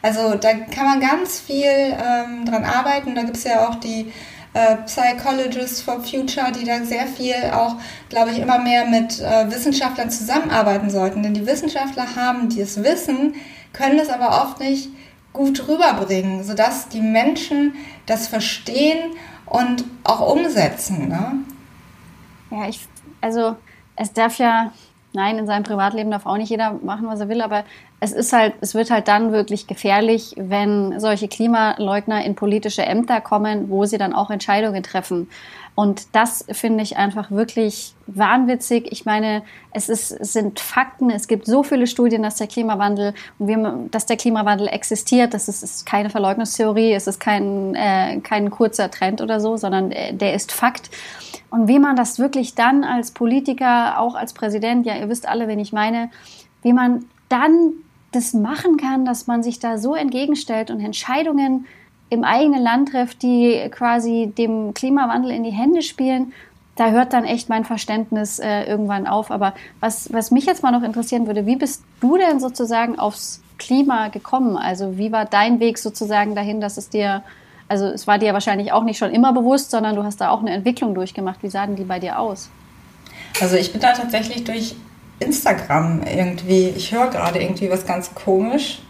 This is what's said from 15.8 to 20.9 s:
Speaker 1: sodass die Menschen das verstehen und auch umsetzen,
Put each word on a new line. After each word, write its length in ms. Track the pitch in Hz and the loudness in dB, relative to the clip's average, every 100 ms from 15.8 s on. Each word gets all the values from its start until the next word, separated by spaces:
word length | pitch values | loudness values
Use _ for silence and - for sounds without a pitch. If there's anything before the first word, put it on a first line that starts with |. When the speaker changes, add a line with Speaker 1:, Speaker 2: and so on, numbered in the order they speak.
| 339 208 190 190 190 190 | 4 4 0 0 -2 -4
Speaker 1:
sodass 440 | 196 208 247 247 - | -6 0 0 0 -8
die 120 | 226 | -2
Menschen 720 | 220 220 262 - - 285 294 277 - - - | 2 2 2 0 -2 0 0 -2 -16 -18 -4
das 200 | 220 - | -4 -2
verstehen 840 | 220 208 - - 247 302 320 330 - - - - | -4 -4 -6 -4 2 2 2 -4 -10 -16 -20 -2
und 400 | 240 247 247 - - | 0 2 0 -4 -6
auch 300 | - 226 - | 0 2 4
umsetzen, 760 | 294 339 233 147 - - | 2 2 2 2 0 -6